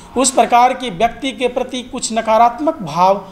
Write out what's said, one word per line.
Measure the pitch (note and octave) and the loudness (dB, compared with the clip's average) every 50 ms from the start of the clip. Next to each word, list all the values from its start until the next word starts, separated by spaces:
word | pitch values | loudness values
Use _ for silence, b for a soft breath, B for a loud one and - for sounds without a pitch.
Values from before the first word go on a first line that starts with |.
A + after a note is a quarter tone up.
| B B B | B B B
उस | A#3 C4+ - | -2 0 2
प्रकार | - D4+ A3+ - B3 A#3+ B3 B3+ C4 | 2 2 2 4 4 4 4 4 2
के | C4 B3+ A#3+ | -2 -6 -8
व्यक्ति | F3+ E3 A3 A#3 A#3 - C#4+ C4+ A3 | -4 -2 -2 -2 -2 -4 -8 -8 -4
के | G#3+ B3+ A#3+ | -4 -4 -4
प्रति | B3 C4 B3+ B3+ C#4 B3+ B3 | -2 -4 -6 -6 -8 -10 -10
कुछ | B3+ - A#3+ - - A3 | -10 -10 -10 -8 -6 -6
नकारात्मक | A3+ A3 A3 A3 A3 A#3+ A#3+ A#3+ B3 D4+ D#4+ D#4+ - | -4 -2 2 4 4 4 4 2 0 -2 -4 -4 -4
भाव | G3 D3 D3+ E3+ F3+ F#3+ G3 - B B | -8 -6 -2 2 2 2 2 0 B B